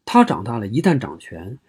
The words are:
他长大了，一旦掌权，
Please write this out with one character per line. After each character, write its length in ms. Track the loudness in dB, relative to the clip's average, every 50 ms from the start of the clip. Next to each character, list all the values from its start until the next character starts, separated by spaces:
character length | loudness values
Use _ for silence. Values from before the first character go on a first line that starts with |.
| -6
他 200 | 2 4 4 4
长 200 | 4 2 -4 -4
大 140 | -6 -6 -6
了， 80 | -4
一 160 | -2 -2 2
旦 160 | 2 4 2 2
掌 200 | 0 -4 -12 -14
权， 380 | -16 -16 -16 -14 -14 -14 -14 -16 _